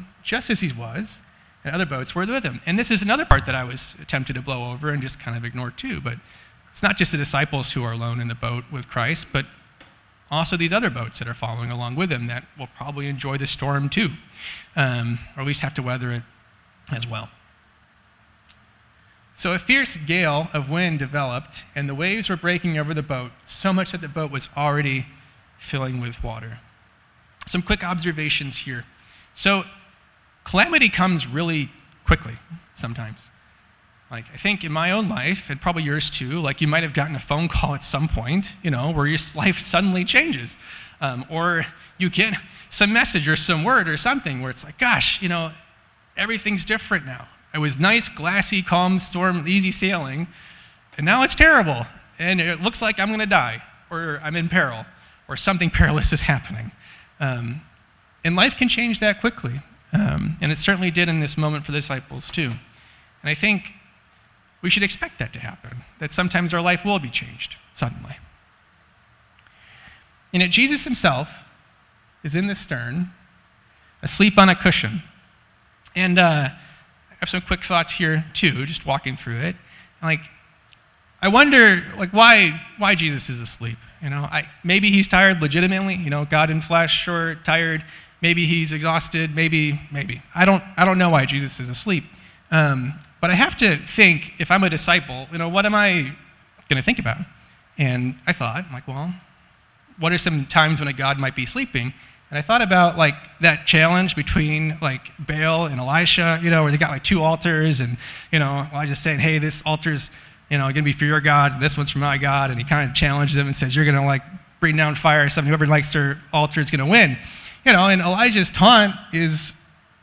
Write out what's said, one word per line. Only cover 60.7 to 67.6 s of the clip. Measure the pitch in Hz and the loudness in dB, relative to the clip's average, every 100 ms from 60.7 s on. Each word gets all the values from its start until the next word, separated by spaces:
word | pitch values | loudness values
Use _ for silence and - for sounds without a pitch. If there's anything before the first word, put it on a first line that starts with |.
| 185 185 | 0 0
did | 165 175 | 0 0
in | 160 | 0
this | 147 151 | -2 -2
moment | 151 151 | -2 -2
for | 147 | -6
the | 147 | -6
disciples | 143 131 - 135 - | -6 -8 -10 -14 -10
too. | - 135 117 - _ _ _ _ _ | -6 -4 -6 -12 _ _ _ _ _
And | 147 | -6
I | |
think | 147 202 202 - - _ _ _ _ _ _ _ _ | -2 0 0 -4 -18 _ _ _ _ _ _ _ _
we | 175 | -2
should | - | 0
expect | - - 339 - | 0 -4 -10 -8
that | 117 | -10
to | 123 | -10
happen, | 143 180 - 123 - - | -14 -14 -16 -16 -16 -12
that | 151 | -6
sometimes | - 180 180 175 | -2 0 0 0
our | 175 | 0
life | 175 175 | 0 0
will | 202 196 | 0 -2
be | 131 | -2
changed | - 120 120 - - | -6 -8 -10 -14 -16